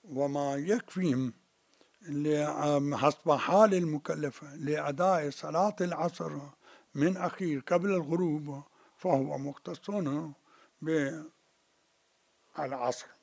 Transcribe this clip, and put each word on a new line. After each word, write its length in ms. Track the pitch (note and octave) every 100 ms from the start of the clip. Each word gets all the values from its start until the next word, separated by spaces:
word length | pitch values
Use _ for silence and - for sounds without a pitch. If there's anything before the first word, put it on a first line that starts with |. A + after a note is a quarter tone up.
وما 500 | G3 C3 C#3+ C#3+ C#3+
يكفي 760 | C#3 D#3+ A3+ - F#3 F3+ B2+ B2+ - _ _ _ _ _ _
ل-، 920 | E3+ C#3+ D3+ D3+ D3+ D3 D3 C#3+ C#3+ B2
حسب 340 | C3+ - E3
حال 440 | C#3 - F#3 A3
المكلف 720 | F#3 E3+ D3+ - D#3+ D3 -
لأداء 840 | D3 C#3+ E3 D3+ D3 C#3 F#3 F3 D3
صلاة 460 | - D3+ D#3+ G3+ G#3
العصر 580 | F3+ D#3 E3 - E3 D3 C#3+ - - - _
من 220 | C#3 D#3+ F#3
أخير 460 | F3+ - F3+ C#3+ -
قبل 240 | F3 F#3+
الغروب 720 | F#3+ C#3+ E3+ F3 D3+ D3 C#3 - _ _ _
فهو 420 | F#3 C#3 C3+ C#3+
مختص 520 | C#3+ C#3+ - D#3+ - G3+ D3+ D3 D#3+ C#3+ _ - _ _
بالعصر. 2250 | D3+ D#3+ C#3 D#3+ D#3 _ _ _ _ _ _ _ _ _ _ _ _ - C#3 C3 B2 A#2+ - -